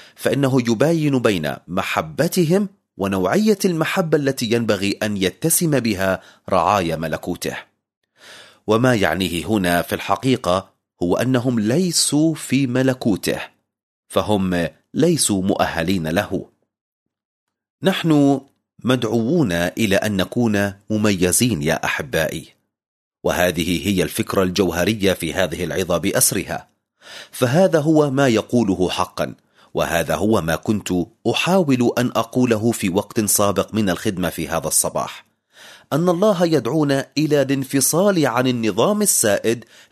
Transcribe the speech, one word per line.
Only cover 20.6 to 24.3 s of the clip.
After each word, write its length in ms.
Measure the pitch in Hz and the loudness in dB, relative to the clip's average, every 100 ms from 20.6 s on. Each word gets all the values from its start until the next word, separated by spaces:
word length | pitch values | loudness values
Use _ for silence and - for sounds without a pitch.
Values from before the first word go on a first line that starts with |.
| 101 98 - | -2 -4 -6
مميزين 720 | 107 107 98 90 87 123 90 | 0 0 2 2 2 0 0
يا 240 | 73 78 - | -2 -2 -2
أحبائي، 600 | - 85 87 78 - - _ _ _ _ _ _ _ | -6 -4 -4 -4 -6 -12 _ _ _ _ _ _ _
وهذه 640 | 87 78 90 82 85 85 85 | -2 0 0 0 -2 -2 0
هي 160 | 92 | 0
الفكرة 400 | 78 - - | -2 -4 -4